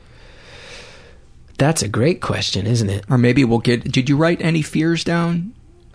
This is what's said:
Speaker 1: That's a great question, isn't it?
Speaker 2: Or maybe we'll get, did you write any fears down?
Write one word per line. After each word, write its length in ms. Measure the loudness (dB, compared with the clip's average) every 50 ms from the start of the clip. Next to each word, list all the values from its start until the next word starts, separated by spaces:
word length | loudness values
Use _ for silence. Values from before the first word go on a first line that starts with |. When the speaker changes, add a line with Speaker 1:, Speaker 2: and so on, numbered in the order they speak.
| -20 -20 -20 -20 -20 -20 -20 -20 -20 -20 -20 -20 -20 -20 -20 -20 -20 -20 -20 -20 -20 -20 -20 -20 -20 -20 -20 -20 -20 -10 -4 0
Speaker 1:
That's 240 | 0 2 2 0
a 60 | -2 -2
great 340 | 0 0 2 2 0 0
question, 440 | -2 -4 -4 -4 -4 -4 -4 -2 -2 0
isn't 220 | 0 0 0 0
it? 140 | -2 -4 -4 0
Speaker 2:
Or 80 | 2 2
maybe 260 | 4 4 4 4 4
we'll 160 | 2 2 2
get, 320 | 2 0 0 0 -2 -2
did 160 | -2 0 0 2
you 60 | 2
write 260 | 2 2 2 0 0
any 200 | 0 0 0 0
fears 420 | -2 -2 -2 -2 0 0 0 0 -2
down? 500 | -2 0 0 0 0 -2 -2 -4 -6 -10 -16 -20 -20 -20 -20 -18 -6 0